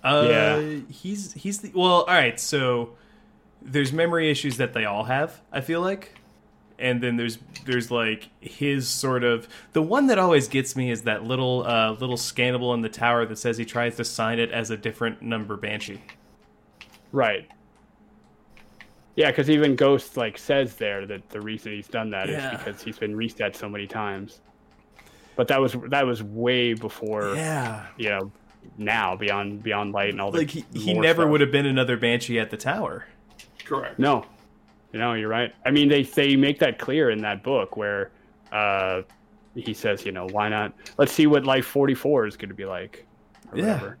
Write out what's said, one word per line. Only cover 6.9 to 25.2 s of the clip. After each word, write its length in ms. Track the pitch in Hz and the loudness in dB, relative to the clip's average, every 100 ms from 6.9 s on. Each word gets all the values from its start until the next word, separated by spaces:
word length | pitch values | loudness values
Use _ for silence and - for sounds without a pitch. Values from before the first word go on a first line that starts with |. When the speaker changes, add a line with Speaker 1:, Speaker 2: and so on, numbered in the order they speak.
| 123 | 0
Speaker 1:
then 140 | 123 120 | 0 -2
there's, 220 | 117 113 - - | -2 -6 -14 -16
there's, 260 | - 123 117 | -2 -2 0
like, 380 | 120 113 110 - _ | -2 0 -4 -10 _
his 460 | - - 143 139 123 | -20 -4 -2 -2 -2
sort 360 | - 135 127 | -4 -2 0
of, 240 | 120 117 113 - - | 2 0 -4 -20 -4
the 100 | 160 | -2
one 240 | 160 247 269 | 2 4 4
that 100 | 208 | 4
always 280 | 185 156 135 | 6 4 4
gets 300 | 135 131 131 | -2 -2 -2
me 140 | 127 | -2
is 100 | 117 | -2
that 220 | 113 107 | -2 -2
little, 420 | 113 131 127 123 120 | -2 -2 0 0 0
uh, 260 | 117 110 | 2 2
little 260 | 110 127 120 | 0 -4 -4
scannable 560 | - - 123 123 123 | -4 0 0 2 0
in 80 | 120 | 0
the 60 | 113 | -2
tower 360 | 107 117 120 113 | 0 2 2 0
that 120 | 110 | -2
says 180 | 123 113 | -4 -4
he 80 | |
tries 320 | 113 120 120 117 | -4 -2 -2 -2
to 80 | |
sign 340 | 120 - 113 117 | -6 -2 -2 0
it 140 | 117 | -2
as 180 | 117 110 | -2 -6
a 60 | 110 | -6
different 460 | 113 110 117 110 | -6 -4 -6 -4
number 340 | 113 113 104 101 | -6 -6 -6 -8
Banshee. 460 | 104 107 - 101 - - _ _ _ _ _ _ - - _ | -6 -6 -8 -14 -18 -20 _ _ _ _ _ _ -20 -20 _
Speaker 2:
Right. 380 | 135 117 98 - - _ _ _ _ _ _ _ _ _ - - _ - _ _ - | 0 2 0 -6 -20 _ _ _ _ _ _ _ _ _ -20 -20 _ -20 _ _ 2
Yeah, 160 | 151 | 2
'cause 160 | 135 139 | 4 4
even 260 | 151 151 127 | 4 4 4
Ghost, 400 | 139 139 - - | 6 4 2 -4
like, 200 | 113 - | -4 -6
says 380 | - 139 127 - | 0 0 0 -4
there 300 | 107 101 98 | -6 -4 -8
that 240 | 98 - | -12 -12
the 100 | 107 | -12
reason 320 | 104 110 110 | -10 -10 -10
he's 160 | 104 101 | -12 -8
done 220 | 113 110 | -6 -4
that 180 | 101 98 | -4 -4
is 80 | 104 | -6
Speaker 1:
Yeah. 200 | 135 104 | -6 -8
Speaker 2:
because 260 | 107 104 | -10 -12
he's 160 | - 107 | -14 -8
been 180 | 107 107 | -6 -4
reset 400 | 113 - 104 - | -6 -4 -6 -6
so 120 | 104 | -10
many 180 | 104 101 | -10 -8
times. 540 | 110 104 98 104 - _ _ _ _ _ - - - | -6 -6 -8 -12 -18 _ _ _ _ _ -20 -20 -20